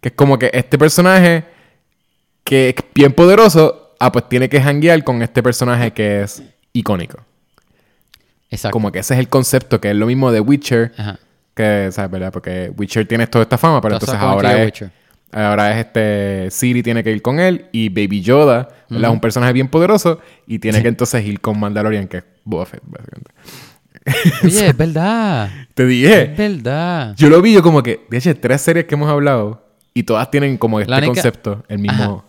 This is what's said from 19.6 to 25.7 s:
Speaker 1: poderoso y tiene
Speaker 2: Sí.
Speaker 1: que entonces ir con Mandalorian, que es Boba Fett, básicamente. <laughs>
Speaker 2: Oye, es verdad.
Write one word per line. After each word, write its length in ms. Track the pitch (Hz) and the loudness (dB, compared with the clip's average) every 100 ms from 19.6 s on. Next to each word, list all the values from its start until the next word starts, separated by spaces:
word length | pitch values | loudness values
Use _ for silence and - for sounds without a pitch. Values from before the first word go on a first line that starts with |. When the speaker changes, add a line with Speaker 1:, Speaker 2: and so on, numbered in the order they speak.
| 131 | 0
Speaker 1:
poderoso 500 | 160 175 214 170 156 - _ _ | 0 2 2 0 -4 -10 _ _
y 140 | 113 | -6
tiene 180 | 110 107 | -2 0
Speaker 2:
Sí. 60 | |
Speaker 1:
que 60 | 117 | 0
entonces 360 | 117 120 123 104 | -2 -2 -2 -4
ir 140 | 101 | -6
con 180 | - 107 | -6 -4
Mandalorian, 480 | 104 104 107 107 92 | -4 -4 -4 -4 -6
que 100 | 90 | -12
es 60 | - _ | -16 _
Boba 220 | - 87 - | -10 -8 -8
Fett, 140 | - - | -14 -20
básicamente. 460 | - - - - _ - - - _ _ - - | -20 -20 -20 -20 _ -20 -20 -20 _ _ -14 -6
<laughs> 380 | 135 185 139 | 0 0 2
Speaker 2:
Oye, 240 | 185 196 196 | 0 2 2
es 100 | 123 | 2
verdad. 720 | 160 156 180 226 214 147 101 95 127 | -2 -2 -2 -2 -2 -4 -6 -10 -16